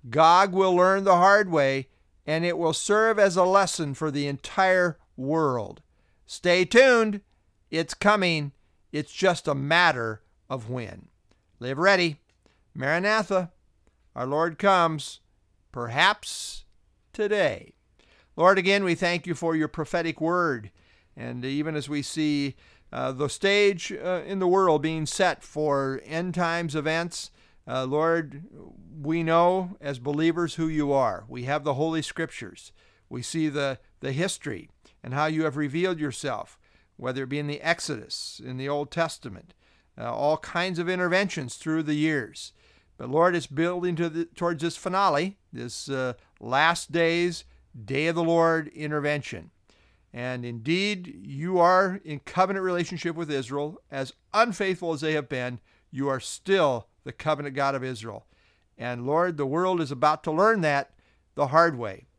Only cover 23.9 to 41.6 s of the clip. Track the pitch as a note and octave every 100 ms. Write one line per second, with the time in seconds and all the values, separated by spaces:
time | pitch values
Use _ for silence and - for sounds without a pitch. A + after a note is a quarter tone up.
23.9 | G3 F3+ F3+ - G3 F#3 F#3+ F#3 D3+ D#3
24.9 | D#3+ D3+ - F3+ D3 - D3+ D3+ C#3 C3+
25.9 | C3+ A#2 D#3+ F3+ F3 E3+ E3+ E3+ D3+ D3
26.9 | D#3+ E3+ - - _ _ _ - B2+ C3
27.9 | D3 D#3+ E3 D#3 C#3+ F#3 - - - -
28.9 | D#3 D3 E3 D#3+ E3 F3 F#3+ F3+ - D3
29.9 | C3 B2+ D3 E3 E3+ E3 - D#3+ D#3 C#3+
30.9 | C#3 A#2+ F#2+ G#2+ B2 B2+ D3 D3 C3 D#3+
31.9 | D#3+ D3 - D#3+ - A#2 - - _ _
32.9 | _ _ A#2+ A#2+ D#3+ D#3 C#3+ C#3 B2+ _
33.9 | _ C3+ C3+ F3+ - D3 G#2 - _ _
34.9 | _ B2+ C3+ D#3 D#3 D#3+ C#3 D3 D#3 F#3
35.9 | E3+ D3 - C#3 G#2+ - _ _ _ _
36.9 | - B2 C3 C3 D3 D3 D3 D#3 E3+ -
37.9 | A#2+ - - - - A#2+ B2+ C3+ D3 D3
38.9 | E3+ E3 - B2 G2 - _ _ _ _
39.9 | - A#2 A2+ D3 D#3 - E3+ F#3 E3+ E3+
40.9 | F3+ F3+ F3+ G3+ - B2+ -